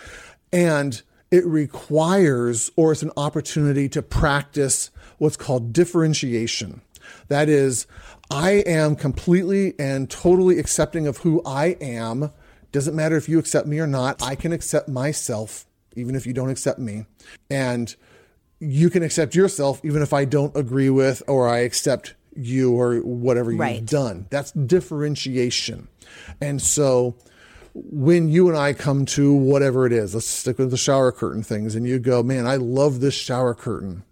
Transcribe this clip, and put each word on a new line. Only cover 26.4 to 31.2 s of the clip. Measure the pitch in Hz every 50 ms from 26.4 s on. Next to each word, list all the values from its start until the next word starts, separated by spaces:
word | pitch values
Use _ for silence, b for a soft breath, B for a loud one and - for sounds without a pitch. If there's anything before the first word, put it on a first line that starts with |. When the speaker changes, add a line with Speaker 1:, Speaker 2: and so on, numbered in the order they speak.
Speaker 1:
And | 147 143 143 131
so | - - - 147 143 135 127 123 123 123 120 - B B B B B B B B B B B
when | - - - 156 147 127 160 175 175 165 151
you | 156 180 180 175
and | 160
I | 151 143 143
come | 135 - - 147 135 139 135
to | - - 143 143 139
whatever | 143 139 135 131 139 139 139 135 123 131 131
it | 120
is, | 117 113 104 98 101
let's | 113 -
stick | - - - - 127 120 -
with | 131 127
the | 127
shower | 120 - 147 135 135 131 127
curtain | - -